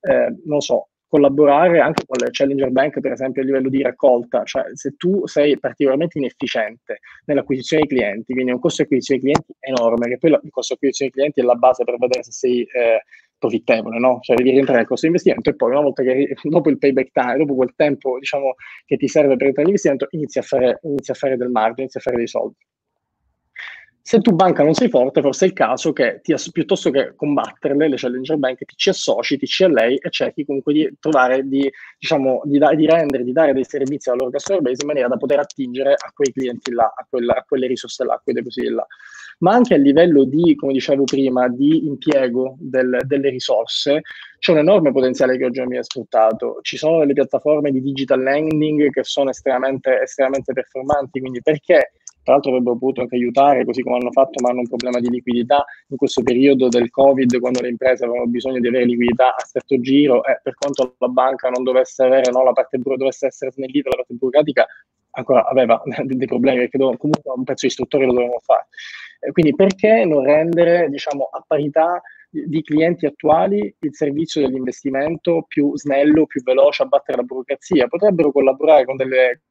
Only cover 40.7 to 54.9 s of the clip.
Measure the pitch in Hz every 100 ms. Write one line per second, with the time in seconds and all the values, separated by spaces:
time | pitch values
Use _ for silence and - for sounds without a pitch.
40.7 | 135 127 139 135 135 135 127 123 123 143
41.7 | 160 156 139 - 139 131 120 131 131 147
42.7 | 127 127 123 131 139 139 131 - 117 113
43.7 | - - 147 156 - - _ - 160 151
44.7 | 202 156 131 131 127 131 127 131 123 127
45.7 | 123 113 - 110 117 110 113 120 110 -
46.7 | 143 151 165 143 139 139 - 147 151 143
47.7 | 131 135 135 135 131 131 143 156 156 151
48.7 | 151 147 - 127 - 135 - - 127 131
49.7 | 135 135 123 131 - 135 135 127 127 -
50.7 | 135 135 147 135 135 131 123 117 151 _
51.7 | 170 131 _ - _ - 135 147 127 123
52.7 | 120 131 123 123 123 120 120 139 135 113
53.7 | 123 123 123 123 123 135 139 123 123 120
54.7 | 123 123